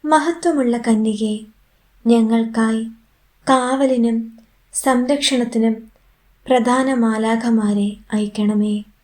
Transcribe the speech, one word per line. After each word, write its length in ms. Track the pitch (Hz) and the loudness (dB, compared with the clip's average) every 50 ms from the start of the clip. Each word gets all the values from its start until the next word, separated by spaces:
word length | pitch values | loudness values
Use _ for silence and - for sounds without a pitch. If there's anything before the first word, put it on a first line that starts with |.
| - | 0
മഹത്വമുള്ള 720 | 302 311 302 294 330 339 330 - 349 320 285 254 240 233 | 2 2 2 2 0 -4 -2 -2 -2 0 0 0 0 0
കന്യകേ, 680 | 240 233 233 220 214 220 220 214 208 220 214 214 214 - - _ _ _ _ _ _ _ _ _ _ _ | 0 0 0 0 2 2 -2 -2 -2 -4 -4 -4 -8 -10 -16 _ _ _ _ _ _ _ _ _ _ _
ഞങ്ങൾക്കായി 760 | 226 233 233 220 220 226 226 226 226 226 226 226 226 220 220 226 226 226 _ _ _ _ _ _ _ _ _ _ | 2 4 4 4 2 2 0 0 -2 -2 -2 0 0 -2 -4 -6 -8 -12 _ _ _ _ _ _ _ _ _ _
കാവലിനും 880 | - 269 262 247 247 262 269 277 262 262 240 226 233 226 233 226 - - - _ _ _ _ _ _ - | 0 0 2 2 0 0 0 0 0 2 2 0 0 0 -2 -4 -8 -14 -20 _ _ _ _ _ _ -12
സംരക്ഷണത്തിനും 1000 | - - 269 254 247 247 254 285 285 285 - 269 247 240 233 - 226 226 226 220 226 - - _ _ _ _ _ _ _ _ _ _ _ | -4 0 2 2 2 2 0 -2 0 0 0 0 0 -2 -2 0 0 0 0 0 -2 -8 -20 _ _ _ _ _ _ _ _ _ _ _
പ്രധാന 480 | - 262 247 226 247 247 262 262 262 269 | 0 2 2 4 2 2 2 2 0 0
മാലാഖമാരെ 1000 | 247 226 226 220 220 220 220 226 226 233 240 226 220 208 208 208 208 202 208 208 - - _ | 0 0 0 0 0 0 0 -2 0 0 0 0 2 2 0 0 0 -2 -2 -4 -8 -10 _
അയക്കണമേ. 720 | - 214 214 208 208 - 208 208 214 208 208 214 208 208 208 - _ _ | -4 -2 -2 -4 -4 -2 -2 0 0 0 0 0 -2 -4 -6 -12 _ _